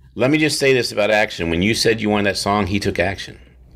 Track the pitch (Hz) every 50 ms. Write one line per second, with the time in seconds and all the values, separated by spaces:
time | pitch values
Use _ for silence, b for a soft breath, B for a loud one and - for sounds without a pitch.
0 | - - - - 117 135 151 156 156 151 151 - 143 135 131 123 113 - 117 104
1 | 104 104 107 104 107 - - - 87 82 82 85 92 107 113 - - 117 113 -
2 | 104 104 104 104 101 101 92 - - 104 101 104 101 90 104 98 - 98 85 -
3 | 87 95 98 - - - - - - - - - - - -